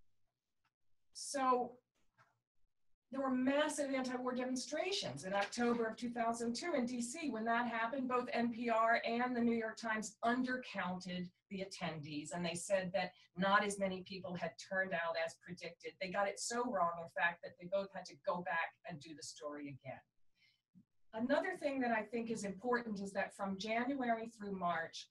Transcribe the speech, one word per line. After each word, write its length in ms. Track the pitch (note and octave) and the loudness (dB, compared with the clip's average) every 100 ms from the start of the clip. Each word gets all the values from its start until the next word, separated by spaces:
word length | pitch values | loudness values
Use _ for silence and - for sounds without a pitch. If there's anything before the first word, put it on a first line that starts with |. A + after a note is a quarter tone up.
| - _ _ _ _ _ _ _ _ _ _ | -20 _ _ _ _ _ _ _ _ _ _
So 600 | - - C#4+ C4 B3 A#3+ - _ _ _ _ _ _ _ _ _ _ _ _ - | -10 -4 2 4 4 2 -8 _ _ _ _ _ _ _ _ _ _ _ _ -8
there 80 | C4+ | -2
were 100 | C4+ | 2
massive 640 | B3+ C4 C#4+ D4+ - C4+ | 4 6 6 4 2 0
anti-war 400 | C4+ B3 B3 B3+ | 0 0 -2 -2
demonstrations 920 | B3 B3+ B3 - D4+ F4+ G4 D3 C3+ F#3 | 0 0 -2 -2 -2 0 -2 -2 -6 0
in 80 | |
October 520 | G3 G3+ - A#3+ A#3 A3+ | 0 0 2 2 2 0
of 120 | A3 | -2
two 140 | A#3+ | -4
thousand 440 | A#3+ A3+ A#3 A#3 A#3+ | 0 0 0 -2 -2
two 160 | F4 C#4+ | 0 2
in 100 | A#3+ | 2
D 160 | B3 | -2
C. 280 | - E4 D4+ | -4 -4 -4
When 140 | A3 | -2
that 240 | A3+ A#3 A#3 | 2 2 2
happened, 400 | A3+ A3+ C#4 B3 | 0 0 0 2
both 220 | B3 A#3+ | 2 2
N 220 | A#3 A#3+ | 2 2
P 160 | A3+ A#3+ | 2 2
R 320 | A3 A3+ A#3 A3+ | 6 6 6 4
and 300 | A#3 B3 A#3+ | 2 2 4
the 60 | |
New 160 | A#3 A#3 | 4 4
York 180 | A3 - | 0 -2
Times 400 | A3+ G#3+ G#3 - | -2 -2 -2 0
undercounted 1080 | A3+ B3+ B3+ B3+ - G3 F#3 F3+ F#3 F3+ F3+ _ - | 2 2 2 -2 -4 -4 -2 -4 -4 -4 -6 _ -8
the 160 | F#3+ F#3+ | -6 -6
attendees, 640 | - E3+ D#3+ D3+ D3 D3+ | -4 -4 -4 -6 -8 -4
and 120 | F3 F3 | -2 -2
they 80 | |
said 400 | E3+ - G3 F3+ | -2 0 0 2
that 180 | F#3+ F3+ - - F3 | -2 -2 -6 -10 0
not 300 | G3 G3+ G#3 | 6 6 6
as 120 | G3 | 0
many 260 | G3 F#3 | -2 -2
people 300 | - F#3 F3+ | -8 -8 -6
had 180 | F3 - - | -4 -4 -6
turned 360 | - F#3+ F#3+ | -4 -2 0
out 240 | F#3 E3+ E3 E3 | 0 0 0 -2
as 100 | - - | -4 -12
predicted. 460 | F3 E3+ - D#3+ - | -10 -10 -10 -12 -8
They 100 | F#3+ | -2
got 200 | F#3+ G3+ | 0 0
it 100 | G3+ | 0
so 240 | - A#3+ | -2 0
wrong, 300 | B3 G3 - E3+ | 0 2 2 0
in 60 | E3+ | -6
fact, 320 | F#3+ F3 F3 | 0 0 0
that 140 | F#3 - | -10 -12
they 80 | F3+ | -2
both 220 | G3 G3 | -2 -2
had 120 | F3+ F3+ | -8 -12
to 100 | D3+ - | -6 -2
go 160 | F3+ | -2
back 260 | F3+ E3+ - - E3+ | 0 0 -2 -6 -12
and 120 | D#3+ | -10
do 120 | E3 | -10
the 100 | D3+ | -12
story 440 | - - D3+ D3 C#3+ | -14 -8 -8 -6 -8
again. 320 | C3+ C3 - - _ - _ _ _ _ - - _ - | -10 -10 -12 -14 _ -20 _ _ _ _ -20 -20 _ -10
Another 440 | A3 B3 D4+ F#4 F4+ | -2 2 4 2 0
thing 240 | D4 C4+ | 0 2
that 100 | A#3+ | 2
I 120 | A3 | 2
think 280 | G#3+ A#3 A#3 | 0 -2 -2
is 140 | G#3+ G3 | -2 -4
important 560 | F#3+ B3 A#3+ A#3 G3+ | -4 0 0 0 -4
is 100 | G3 | -2
that 240 | G3 F#3+ - | -2 -2 -2
from 220 | G3 F#3+ | -4 -2
January 720 | G#3+ A3+ B3 C#4 A#3+ A3+ A3+ | 0 0 0 0 2 0 -2
through 300 | - G3+ F#3+ | -8 -6 -2
March 500 | F3+ E3+ D#3+ - - | 0 0 -4 -10 -12